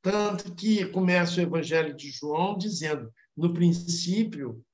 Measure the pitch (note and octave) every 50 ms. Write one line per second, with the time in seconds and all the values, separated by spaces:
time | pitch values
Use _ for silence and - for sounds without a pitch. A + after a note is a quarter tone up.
0 | _ F#3 G3+ G#3 G#3 G#3 G3 F3 - - F3 - G3 G#3+ G#3+ G#3 F#3 - - F#3
1 | F#3 F3+ F3+ F3+ F3 E3+ F3 F3 F3 - E3 E3 D3+ - D#3+ E3 D#3+ D#3 C#3+ C3+
2 | - C#3+ C3 - - D3+ D3+ D#3+ F3 G3 G#3 F#3+ F3+ G#3+ G3 - D3+ D#3 D3+ C#3
3 | A#2 A2+ - _ _ _ _ - D#3 E3+ E3+ E3 E3+ F3 E3 - - - E3 -
4 | - F3 F#3 G#3+ A3+ - - D3 C#3 A#2+ A2 A2+ - _